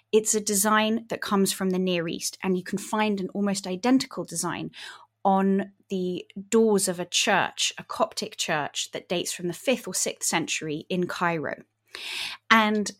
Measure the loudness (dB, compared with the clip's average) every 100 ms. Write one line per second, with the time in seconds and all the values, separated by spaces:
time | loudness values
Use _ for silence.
0 | _ 2 4 0 0 0 4 4 2 0
1 | -4 -6 0 2 2 0 0 0 0 0
2 | -2 -6 -8 -4 -2 -2 -2 -8 -4 0
3 | 0 0 -4 -2 0 -2 -4 -2 4 4
4 | 2 -6 -6 -4 -4 -4 -8 -12 -18 -18
5 | -20 _ 2 4 4 2 0 _ _ -4
6 | -2 -4 -8 -14 2 6 6 6 2 -2
7 | -2 0 4 2 2 0 -4 -4 -10 -2
8 | -2 -2 -8 -6 -2 0 -2 -4 -6 -8
9 | -4 -4 -2 -4 -6 -2 0 0 -2 -4
10 | -4 -4 -2 -2 -2 -4 -4 -6 -2 -2
11 | -2 -2 -2 0 -4 -8 -14 _ _ -14
12 | -10 -8 -8 -10 2 4 6 2 -2